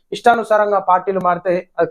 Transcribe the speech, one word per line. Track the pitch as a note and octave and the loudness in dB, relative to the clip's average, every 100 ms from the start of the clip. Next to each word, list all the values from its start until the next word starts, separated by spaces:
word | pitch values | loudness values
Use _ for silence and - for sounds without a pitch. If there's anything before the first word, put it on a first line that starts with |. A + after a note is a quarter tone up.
| _ | _
ఇష్టానుసారంగా | - A#3+ A#3 G#3+ G#3+ G#3 G3+ | -2 2 2 2 0 2 0
పార్టీలు | F#3 F3+ F3+ F#3+ | 2 0 0 -2
మారితే | F3+ F3 F#3 F3+ - - | -2 -2 -2 -4 -4 -4
అది | E3 | -2